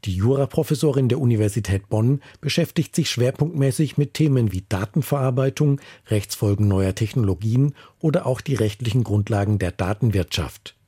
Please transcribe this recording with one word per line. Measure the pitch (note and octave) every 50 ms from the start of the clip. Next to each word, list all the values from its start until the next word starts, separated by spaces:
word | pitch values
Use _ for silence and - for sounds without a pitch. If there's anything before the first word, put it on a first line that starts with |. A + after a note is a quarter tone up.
| -
Die | G2+ F2+
Juraprofessorin | F#2 G2+ A#2+ C3+ C3+ C#3 - - - D3+ - D3+ - - D3+ C3 C#3 C3 A#2+
der | A#2+ -
Universität | C3+ A#2+ A#2 G#2 G#2+ G#2 - A#2 G2+ - G2 G2 - _
Bonn | - G#2+ A2 B2 C#3+ C3+ - - - -
beschäftigt | - C#3+ - - E3+ - - - - - -
sich | - - -
schwerpunktmäßig | - A2+ A#2+ B2+ - - C#3+ E3 F3+ C#3 C#3 C3+ B2 - D#3 C3 -
mit | - D3 C#3+
Themen | _ - D#3 D3 C3+ B2+ A#2 G#2+
wie | F2+ F#2 - _
Datenverarbeitung, | G2 F#2 G#2 - - E3 C3 - D3 C#3+ C3 C3+ B2 C3 C3 C3+ C3 - D3+ D3 C#3 C#3 - - - - _ -
Rechtsfolgen | A2 G#2 G2+ - - - A#2+ G#2 G2+ G2+ G#2 G2+
neuer | G2 F#2+ F#2+ F#2+ F#2+
Technologien | - A2+ G#2+ - C3+ A2 G2 F#2 D#2+ G#2 A2 A2+ B2+ C#3 C#3+ C#3 - - - _ _
oder | - D#3+ C#3+ - -
auch | C3 B2+ A2
die | - - C3+
rechtlichen | A2 A2 G#2+ G2+ - B2 A#2 G#2 C3
Grundlagen | A2+ - G#2 G#2 G2+ - A2+ G2+ G2+ G2 G#2+ F#2+
der | F#2 F2
Datenwirtschaft. | - - F#2 F2+ G#2+ - C3 A2+ F#2+ G2 E2 - - - D2+ C#2 - - _ - _ _ _